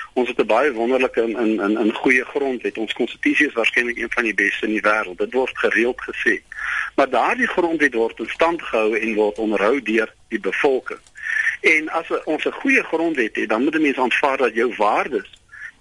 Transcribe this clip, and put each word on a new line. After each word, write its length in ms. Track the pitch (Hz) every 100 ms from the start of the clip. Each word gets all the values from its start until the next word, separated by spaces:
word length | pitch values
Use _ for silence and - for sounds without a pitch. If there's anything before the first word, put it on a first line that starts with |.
| -
ons 140 | - 120
het 120 | 120
'n 60 | 113
baie 260 | 110 147
wonderlike 500 | 113 117 131 127 -
en, 140 | 117 104
en, 240 | 110 110
en, 180 | 101 110
en 160 | 110
goeie 320 | - 135 127 123
grondwet. 520 | 143 139 123 101 110
Ons 160 | 107
konstitusie 540 | - 120 - 147 147 147
is 60 |
waarskynlik 440 | 117 107 - 120 117
een 140 | 117
van 120 | -
die 100 | 113
beste 320 | 101 101 - 107
in 60 |
die 100 | 107
wêreld. 360 | 104 107 98 87
Dit 160 | 104
word 240 | 127 127 -
gereeld 440 | 113 107 120 123
gesê. 400 | - - 120 104 - - - - - -
Maar 140 | 135
daardie 380 | 120 147 233 240
grondwet 460 | - 170 165 147
word 260 | 117 113 -
in 100 | 113
stand 320 | - 165 170
gehou 360 | - 117 110 110
en 160 | 113
word 240 | 107 107 104
onderhou 440 | 110 101 101 139
deur 320 | 110 110 110 - -
die 120 | 113
bevolking. 600 | 98 - 143 131 - - - - - - - -
En 280 | 196 160 156
as 200 | 170 165
'n, 120 | 165 -
ons 200 | 151 139
'n 60 |
goeie 320 | - 269 262
grondwet 520 | - 165 170 147 110 -
het, 140 | 107
dan 140 | 113
moet 120 | 147 156
'n 60 |
mens 160 | 151 131
aanvaar 400 | 123 - 143 135
dat 160 | 123
jou 200 | 110 120 98
waardes 540 | 104 139 196 113 - - _ - - -